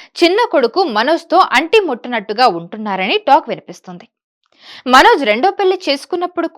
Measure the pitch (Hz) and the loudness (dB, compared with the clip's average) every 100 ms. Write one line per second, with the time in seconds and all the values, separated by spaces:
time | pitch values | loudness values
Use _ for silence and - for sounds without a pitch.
0 | - - 339 403 466 311 233 349 349 208 | -18 0 0 2 0 0 0 -2 -2 -2
1 | 254 330 - 359 - 247 330 440 349 233 | 0 -2 0 0 2 0 2 0 0 -6
2 | 247 233 196 208 254 170 170 214 214 190 | -6 -8 -6 0 2 0 -8 -12 -8 -6
3 | 190 427 254 294 254 165 - 147 - 175 | -4 -2 2 0 0 -10 -12 -20 -20 -20
4 | - _ _ _ _ _ - - 247 262 | -20 _ _ _ _ _ -20 -12 2 4
5 | 403 392 277 208 370 392 381 381 302 285 | 6 4 2 0 0 0 0 0 -2 -4
6 | - 349 349 349 330 | -4 -6 -4 -4 -6